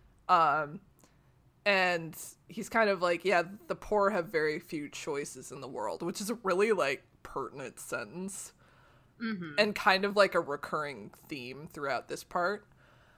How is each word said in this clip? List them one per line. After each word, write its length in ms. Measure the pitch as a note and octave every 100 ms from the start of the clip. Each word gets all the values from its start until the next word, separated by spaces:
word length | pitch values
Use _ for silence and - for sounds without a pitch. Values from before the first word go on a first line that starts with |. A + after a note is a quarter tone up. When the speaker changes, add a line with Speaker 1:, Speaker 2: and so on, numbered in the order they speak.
| _ _ -
Speaker 1:
Um, 540 | F3 D#3 D3 D3 D3+ - _ - _ _ _ _ _ G#3
and 520 | G3 F3+ F3 E3 - - - _
he's 220 | E3+ G3
kind 200 | A#3 G#3+
of 120 | F#3+
like, 220 | F3 F3
"Yeah, 200 | G#3 F3+ F3 G3+ -
the 80 | F#3+
poor 340 | - G#3 G3
have 160 | G#3+ D#3+
very 320 | D#3+ D3+ D3+
few 300 | - D#3 C#3+
choices 640 | - - C#3+ D3 C3 B2+
in 100 | C3+
the 60 | C3
world," 340 | B2 G#2+ E2
which 180 | F3 F3+
is 100 | G3+
a 60 | A#3+
really, 280 | F#3+ F3+ A3
like, 320 | G3 C#3 C3+ - _
pertinent 560 | - C#3+ B2+ C3+ B2+ -
sentence. 760 | - C3 A2+ D#3+ F#3+ - - _ _ _ _ _ _ _
Speaker 2:
Mm-hmm. 340 | A3+ G#3 E3+ D3
Speaker 1:
And 180 | G#3 -
kind 300 | - F#3+ G3+
of, 100 | G3+
like, 180 | G3
a 60 | F#3
recurring 720 | D3+ C#3+ - D#3+ D3 B2+ G#2 - -
theme 400 | D3 B2 C3 D#3
throughout 340 | - C#3+ A#2+ -
this 160 | D3+
part. 420 | - F#3+ F3 G#3 - _ _ _ _